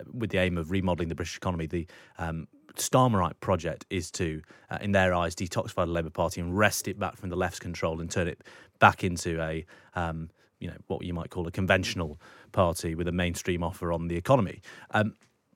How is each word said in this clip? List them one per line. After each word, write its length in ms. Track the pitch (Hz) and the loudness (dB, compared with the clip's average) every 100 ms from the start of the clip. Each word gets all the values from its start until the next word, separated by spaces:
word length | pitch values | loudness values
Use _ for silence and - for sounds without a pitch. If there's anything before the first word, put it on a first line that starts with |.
| - | -8
with 160 | 123 113 | -6 0
the 80 | 92 | 2
aim 200 | 92 87 | 2 2
of 140 | 78 | 0
remodelling 380 | 95 90 85 82 | 0 2 0 0
the 60 | 78 | -2
British 200 | 82 - | -6 -4
economy, 300 | 92 87 80 | -4 -2 -2
the, 200 | 87 82 - - - | -4 -6 -14 -18 -8
um, 300 | 82 80 - _ _ - | -6 -4 -8 _ _ -6
Starmerite 640 | - 131 127 101 85 - | 4 6 6 4 2 -2
project 460 | - 90 82 71 - | 0 0 0 -6 -6
is 220 | 95 82 | -6 -4
to, 300 | - 80 78 - - - | -4 -2 -4 -10 -20 -10
uh, 80 | - | -6
in 100 | 104 | 2
their 220 | 98 92 | 4 6
eyes, 220 | 87 85 - | 4 0 -2
detoxify 500 | 92 - - - 85 | -4 -4 -2 0 0
the 20 | |
Labour 220 | 85 80 | 0 -2
Party 320 | - 85 90 | 0 -2 0
and 160 | 87 95 | -2 2
wrest 300 | 104 - 104 | 2 2 -6
it 120 | 98 | -4
back 180 | 95 - | -6 -6
from 120 | 92 | -6
the 60 | 87 | -2
left's 240 | 90 - | -2 -4
control 420 | 92 82 87 82 | -10 -4 -4 -4
and 100 | 85 | -4
turn 160 | 92 85 | -2 -2
it 160 | - - - - - | -4 -14 -20 -10 6
back 240 | 104 - | 6 6
into 380 | 92 87 87 80 | -2 -2 -2 -2
a, 240 | 80 80 80 - - 90 | -2 -4 -8 -18 -10 -6
um, 340 | 85 80 82 _ _ - | -4 -4 -10 _ _ -12
you 80 | 87 | -12
know, 100 | 82 - | -12 -8
what 160 | 82 | -6
you 100 | 87 | -4
might 160 | 85 - | -6 -6
call 180 | 92 85 | -6 -6
a 40 | |
conventional 680 | 90 92 95 92 95 80 76 - - - | -2 2 2 2 -4 -6 -8 -18 -20 -6
party 440 | - 87 82 85 82 | 2 2 2 -4 -2
with 120 | 85 | -2
a 40 | |
mainstream 520 | 87 87 85 - 85 | 0 0 0 -2 0
offer 280 | 85 - 87 | -2 -2 -2
on 160 | 85 85 | -2 -2
the 80 | 85 | -2
economy. 460 | 104 135 92 - - - - | 4 4 4 -4 -18 -20 -2
Um, 220 | 107 208 - _ _ _ | 0 0 -2 _ _ _